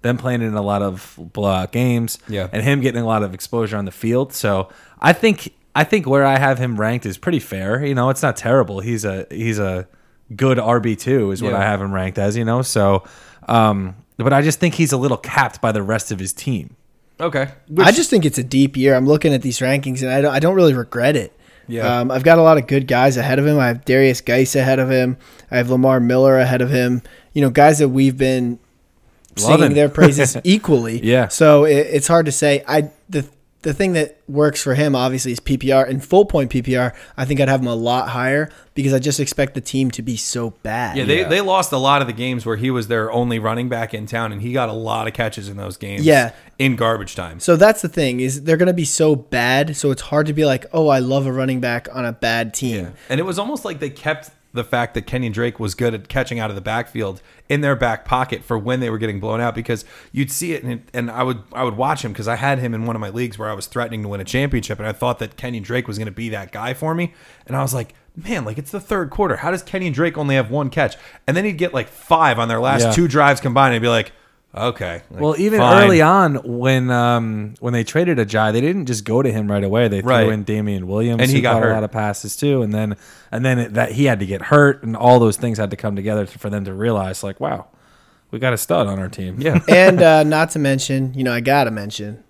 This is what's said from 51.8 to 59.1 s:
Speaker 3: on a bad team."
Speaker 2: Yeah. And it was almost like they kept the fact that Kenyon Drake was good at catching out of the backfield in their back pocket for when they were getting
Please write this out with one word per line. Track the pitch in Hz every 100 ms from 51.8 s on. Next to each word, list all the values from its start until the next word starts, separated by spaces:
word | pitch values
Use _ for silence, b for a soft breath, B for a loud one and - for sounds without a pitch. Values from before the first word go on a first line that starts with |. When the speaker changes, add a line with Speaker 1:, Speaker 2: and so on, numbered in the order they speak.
| -
Speaker 3:
on | 127 120
a |
bad | 117 117 113 117
team." | - 131 110 87
Speaker 2:
Yeah. | 98 B
And | 131
it |
was | 185 175
almost | 214 294 208
like | 156
they | 143
kept | 139 151 156 - _ _
the | 120
fact | 113 120 120 -
that | -
Kenyon | 127 120
Drake | 104 120 -
was | 107 -
good | 120
at | 113 98
catching | 131 127 120
out | 110
of | 98
the |
backfield | 98 113 117 110 101 95 b b _
in | 143
their | 143 131
back | 120 110 -
pocket | 127 131 110
for | - 113
when | 104 127
they | 120
were | 110
getting | 110